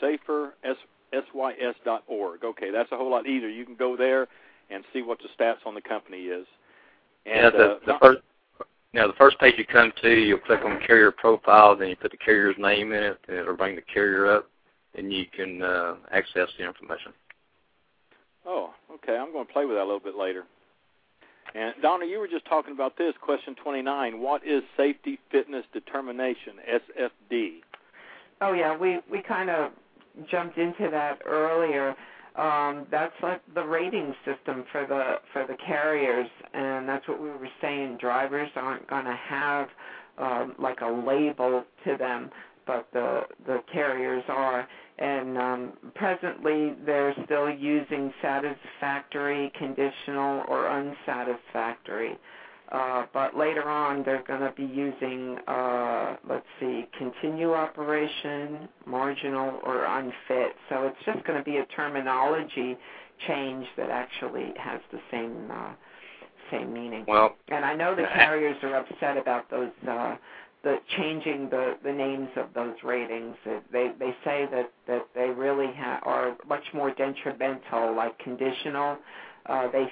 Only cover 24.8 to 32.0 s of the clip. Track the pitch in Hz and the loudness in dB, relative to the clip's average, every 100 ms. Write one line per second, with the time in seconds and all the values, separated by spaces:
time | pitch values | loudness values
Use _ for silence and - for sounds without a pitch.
24.8 | 139 139 143 139 - 135 143 135 - 110 | 2 2 -8 -10 0 0 0 -8 -8 -12
25.8 | - 139 131 123 131 117 - 98 117 117 | -8 -10 -8 -4 -4 -4 -10 -14 -2 -2
26.8 | - - 123 _ 104 120 98 82 - - | -2 -4 -4 _ -4 -2 -2 -6 -20 -20
27.8 | _ - - - - - 196 180 156 156 | _ -20 -20 -20 -16 -4 0 2 0 2
28.8 | 185 175 - 196 190 190 185 165 151 - | 0 0 -4 -8 -4 -4 -2 -2 -2 -6
29.8 | _ _ _ - 156 175 170 165 170 175 | _ _ _ -16 -4 -4 -2 -2 -2 -2
30.8 | 180 151 147 - - 156 160 165 165 143 | -2 -2 -4 -6 -2 0 2 2 2 2
31.8 | 135 135 | 0 -4